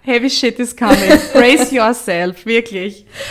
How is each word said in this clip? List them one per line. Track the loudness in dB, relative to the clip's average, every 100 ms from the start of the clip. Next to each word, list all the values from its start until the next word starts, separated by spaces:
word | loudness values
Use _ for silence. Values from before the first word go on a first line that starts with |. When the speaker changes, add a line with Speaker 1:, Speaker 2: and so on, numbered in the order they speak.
Speaker 1:
Heavy | -4 -2 -2
shit | -2 -2 -2
is | -8 -4
coming. | 2 2 4 2
Speaker 2:
<laughs> | 4
Speaker 1:
Brace | 2 4 4 2
yourself, | 0 0 0 -4 -4 -4 -6 -2
wirklich. | -2 -2 -8 -10 -12 _ -18 -16